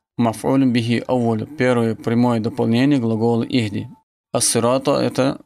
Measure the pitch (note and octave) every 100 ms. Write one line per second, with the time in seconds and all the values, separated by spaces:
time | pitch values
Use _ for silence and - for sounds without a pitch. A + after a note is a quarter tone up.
0 | _ - A#2 A2 D3 C3+ C3+ A#2+ A#2 A#2
1 | - B2+ A#2 A2 A2 - B2+ A#2+ A2+ G#2+
2 | - A#2 B2 A#2 A2 - A#2 A#2 C#3 C#3+
3 | A2+ A2 A#2 A#2 - B2+ G#2+ G#2+ A2 -
4 | _ _ _ A#2+ - A#2+ A#2 C3+ C#3+ C#3
5 | A#2+ - C3 -